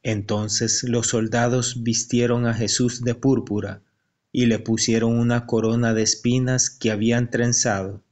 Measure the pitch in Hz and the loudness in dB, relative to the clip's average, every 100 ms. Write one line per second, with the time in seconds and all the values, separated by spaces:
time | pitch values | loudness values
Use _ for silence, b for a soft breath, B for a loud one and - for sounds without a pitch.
0 | 127 107 104 104 107 - 113 - 123 117 | -2 -4 -2 -2 -2 -2 0 -2 0 0
1 | 113 117 110 117 120 127 120 120 117 110 | 0 -2 0 0 2 0 -2 -4 -2 -2
2 | - 120 120 120 117 107 107 - 123 - | 0 0 2 2 0 0 -2 0 0 0
3 | 120 120 135 127 - 104 98 101 _ _ | -4 0 2 2 0 -4 -4 -10 _ _
4 | _ _ _ 123 117 107 113 113 - 113 | _ _ _ 0 2 2 0 -2 2 2
5 | 113 117 120 120 120 113 110 117 117 110 | 2 2 2 0 0 0 2 0 0 0
6 | 110 - 120 127 127 127 - - 113 107 | 0 0 0 0 0 0 -2 -2 -2 0
7 | 113 117 120 117 120 117 123 98 95 104 | 2 2 0 0 0 0 0 -2 -4 -10
8 | _ | _